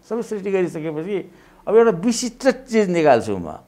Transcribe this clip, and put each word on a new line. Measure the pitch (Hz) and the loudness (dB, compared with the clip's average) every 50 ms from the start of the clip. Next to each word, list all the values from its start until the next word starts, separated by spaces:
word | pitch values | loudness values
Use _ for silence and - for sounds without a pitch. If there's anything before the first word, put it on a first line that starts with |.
| _ _ | _ _
सबै | 214 240 | -8 -8
सृष्टि | 226 - 220 208 190 208 | -6 -6 -8 -8 -6 -4
गरिसकेपछि | 190 190 185 160 147 165 151 160 151 151 160 190 208 180 - - - - _ _ _ _ _ - | -2 0 -2 -2 -4 -6 -8 -6 -8 -8 -6 -6 -6 -6 -8 -10 -18 -20 _ _ _ _ _ 2
अब | 190 226 | 4 6
एउटा | 233 233 202 165 | 6 6 2 0
विशिष्ट | 175 247 226 - - 240 - - - 269 254 - - | 0 -2 -2 -2 -4 -8 -8 -2 0 0 0 0 -6
चिज | - 214 220 208 185 | -2 0 2 2 2
निकाल्छु | 180 170 156 151 131 117 101 107 101 92 | 2 2 4 6 4 4 2 -2 -6 -6
म | 87 78 78 - - | -6 -10 -12 -14 -18